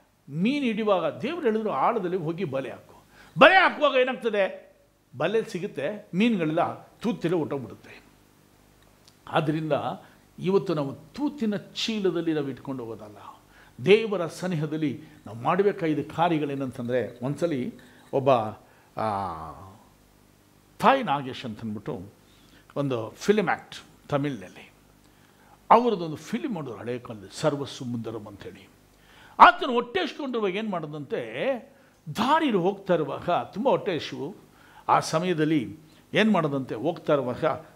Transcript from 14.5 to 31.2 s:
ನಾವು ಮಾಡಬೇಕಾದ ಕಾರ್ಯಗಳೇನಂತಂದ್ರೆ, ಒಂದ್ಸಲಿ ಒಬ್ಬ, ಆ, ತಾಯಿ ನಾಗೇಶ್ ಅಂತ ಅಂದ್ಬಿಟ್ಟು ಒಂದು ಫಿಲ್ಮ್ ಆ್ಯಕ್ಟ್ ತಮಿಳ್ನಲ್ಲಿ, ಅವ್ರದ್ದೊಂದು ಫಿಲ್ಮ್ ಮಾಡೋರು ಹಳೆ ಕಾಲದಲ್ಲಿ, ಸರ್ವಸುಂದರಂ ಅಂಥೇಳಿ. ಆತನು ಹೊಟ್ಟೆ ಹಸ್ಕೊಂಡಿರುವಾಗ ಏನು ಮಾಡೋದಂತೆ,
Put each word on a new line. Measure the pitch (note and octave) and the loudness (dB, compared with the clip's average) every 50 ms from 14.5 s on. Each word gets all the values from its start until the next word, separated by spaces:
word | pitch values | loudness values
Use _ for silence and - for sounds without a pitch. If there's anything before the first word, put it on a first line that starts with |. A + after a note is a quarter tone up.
| F3+ D3+ D3+ D3+ D3+ D#3 D#3 C#3+ A#2 - - - - - - | -2 -2 -2 -2 -2 -2 -2 -2 -4 -4 -10 -18 -20 -20 -16
ನಾವು | - - A#2 | -14 -12 -4
ಮಾಡಬೇಕಾದ | A#2+ C#3+ F3 F#3 G3 G3+ F#3 - E3+ D#3+ D3+ C#3+ C#3 - - | 0 0 2 4 4 2 2 2 -2 0 0 -2 -2 -4 0
ಕಾರ್ಯಗಳೇನಂತಂದ್ರೆ, | - E3 F3+ E3+ D3+ D3+ C#3+ C#3+ C3+ C#3 B2+ A#2+ - A#2+ A#2 B2 B2+ A2+ G2+ - - A#2 | 0 2 2 2 2 0 -2 -4 -4 -6 -6 -6 -8 -4 0 0 0 0 -2 -6 -6 -4
ಒಂದ್ಸಲಿ | C3+ C#3+ C#3+ E3+ E3+ D#3 B2+ A#2+ A3+ - - - - - - - - - | -4 -2 0 0 0 0 -2 -4 -6 -8 -10 -18 -20 -20 -20 -16 -2 -2
ಒಬ್ಬ, | C#3 B2+ C#3 C3+ A#2 A2 G#2+ G2+ - - - - - _ _ _ - | 0 4 4 4 4 2 -2 -6 -10 -16 -20 -20 -20 _ _ _ -4
ಆ, | G#2+ A2 G2+ G2 G2 F2+ E2+ D#2+ D#2+ D#2+ D#2 E2+ F#2+ G2 G2+ A2 - - _ _ _ _ _ _ _ _ _ _ _ _ _ _ _ _ _ _ | -2 -2 0 -2 -4 -4 -6 -8 -10 -12 -14 -16 -18 -20 -20 -20 -20 -20 _ _ _ _ _ _ _ _ _ _ _ _ _ _ _ _ _ _
ತಾಯಿ | - G#3+ C4+ C4+ B3 | 4 4 4 4 2
ನಾಗೇಶ್ | E3 C#3 C#3+ C3+ C3 A#2+ - - | 0 -2 -2 -2 -6 -10 -8 -8
ಅಂತ | A#2+ G#2+ A2 | -10 -10 -8
ಅಂದ್ಬಿಟ್ಟು | A#2 A2 G#2 G#2+ - - - F2+ F2+ G#2 - _ _ _ - - - - - - - _ - | -8 -8 -8 -8 -8 -8 -8 -8 -10 -12 -16 _ _ _ -20 -20 -20 -20 -20 -20 -20 _ -6
ಒಂದು | D3 C#3+ C#3 B2+ A#2 A2 A2 | -4 -2 -2 -2 -4 -4 -8
ಫಿಲ್ಮ್ | - - - - G3+ G#3+ G3 C#3+ | -10 -6 2 2 4 4 4 0
ಆ್ಯಕ್ಟ್ | A2+ - - - - - - - - - _ - | -2 -2 -4 -12 -16 -18 -18 -18 -20 -20 _ -4
ತಮಿಳ್ನಲ್ಲಿ, | C#3+ C#3 C#3 D3 C3+ G#2 F#2 F2+ - - - - - _ _ _ _ _ _ - _ _ _ _ _ _ - - - _ _ _ | -2 0 0 -2 -4 -6 -10 -16 -18 -20 -20 -20 -20 _ _ _ _ _ _ -20 _ _ _ _ _ _ -20 -20 -20 _ _ _
ಅವ್ರದ್ದೊಂದು | - A3+ B3 A#3+ G#3+ F3+ F3 D#3+ D3+ | 6 6 6 4 2 0 -2 -6 -6
ಫಿಲ್ಮ್ | C#3 - - - B3+ - C#4+ G#3+ | -10 -8 -8 -8 -6 -6 -6 -6
ಮಾಡೋರು | E3 D3 B2+ A2 F#2+ | -6 -8 -8 -10 -10
ಹಳೆ | G2+ A#2 B2 B2 | -8 -8 -8 -8
ಕಾಲದಲ್ಲಿ, | A#2+ - A#2 G#2+ F#2 F#2+ - - | -8 -12 -14 -14 -16 -16 -10 0
ಸರ್ವಸುಂದರಂ | - D#3 C#3+ C#3 C3 A#2 - - C#3 A#2+ A#2+ A#2 A2 A#2 A2 A2 G#2 G#2+ | 0 0 0 0 -4 -8 -8 -8 -6 -6 -4 -4 -6 -6 -8 -10 -10 -12
ಅಂಥೇಳಿ. | G2+ F#2+ - F#2 F#2 - - - - _ _ _ _ _ _ _ - - - - - - | -16 -16 -16 -16 -16 -18 -20 -20 -20 _ _ _ _ _ _ _ -20 -20 -20 -20 6 8
ಆತನು | A#3 F4+ F4 - F4+ D4 A#3+ | 10 10 10 6 0 0 0
ಹೊಟ್ಟೆ | A#3+ A#3 A#3+ - F#4+ | 0 -2 0 -2 -2
ಹಸ್ಕೊಂಡಿರುವಾಗ | F4 - - - D4+ C4+ A#3+ A3+ G#3+ G3 F3 | -2 -2 -4 -6 -8 -4 -4 -2 -2 -2 -2
ಏನು | G3+ A3 A3 | -2 -4 -4
ಮಾಡೋದಂತೆ, | F#3+ E3+ D#3 D3+ D3+ D3+ C#3+ B2 A3+ F#3 | -4 -4 -6 -6 -8 -10 -8 -8 -6 -6